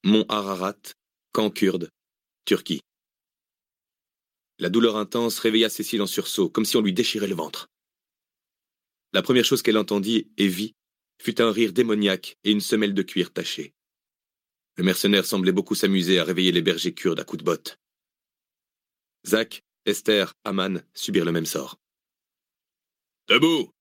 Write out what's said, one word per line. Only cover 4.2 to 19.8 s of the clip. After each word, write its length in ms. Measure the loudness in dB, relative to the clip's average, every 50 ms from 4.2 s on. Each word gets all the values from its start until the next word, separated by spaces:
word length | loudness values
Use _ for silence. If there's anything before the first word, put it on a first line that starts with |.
| _ _ _ _ _ _ _ _
La 80 | -6 0
douleur 300 | 2 2 2 2 0 -2
intense 420 | -6 -4 -4 -2 -2 -2 -4 0
réveilla 300 | -2 0 2 2 0 0
Cécile 320 | -2 -6 -8 -6 -4 -4
en 40 | -4
sursaut, 440 | -4 -4 -6 -6 -6 0 0 0 0
comme 160 | 0 -2 -2
si 100 | 2 0
on 60 | 2
lui 100 | 2 2
déchirait 380 | 0 0 -2 -2 -2 -4 -4 -4
le 60 | -4
ventre. 340 | -6 -6 -8 -10 -14 -14 _ _ _ _ _ _ _ _ _ _ _ _ _ _ _ _ _ _ _ _ _ _ _ _ _ _ _ _ _ -2
La 80 | -2
première 240 | 2 4 4 4 4
chose 160 | 4 0 0
qu'elle 160 | 2 2 2 2
entendit 520 | 2 0 -2 -2 0 0 0 -2 -2 _ _
et 140 | 0 0 0
vit 240 | 2 -2 -6 -8 _ _ _ _ _ _ _ _ _ _
fut 180 | -6 -6 0 2
un 140 | 2 2 4
rire 180 | 2 0 0
démoniaque 680 | 2 0 2 2 2 2 2 2 0 0 -4 -14 -20 _ _
et 80 | 0
une 80 | 0 0
semelle 340 | 2 0 0 0 2 0 0
de 80 | -2
cuir 300 | -2 -2 -2 -4 -4 -2
taché. 420 | _ -8 -8 -8 -8 -10 -10 -14 _ _ _ _ _ _ _ _ _ _ _ _ _ _ _ _ _ _ _ _ _
Le 80 | -2 0
mercenaire 420 | 0 0 2 4 4 4 4 4
semblait 280 | 2 -2 0 2 2 2
beaucoup 200 | 2 0 -2 -2
s'amuser 460 | 0 2 2 2 2 2 2 2 2
à 60 | 2
réveiller 260 | 0 0 2 2 2
les 100 | 2 2
bergers 320 | 2 2 0 0 -2 -6 -6
kurdes 280 | -2 -2 -2 -2 -2
à 20 | -6
coups 160 | -8 -10 -6
de 60 | -2
botte. 340 | -2 -2 -2 _ -14 -16 _ _ _ _ _ _ _ _ _ _ _ _ _ _ _ _ _ _ _ _ _ _ _ _ _ _ _ _ _ _
Zach, 380 | -6 -4 -4 -4 -6 -10 -20 _ _ _ _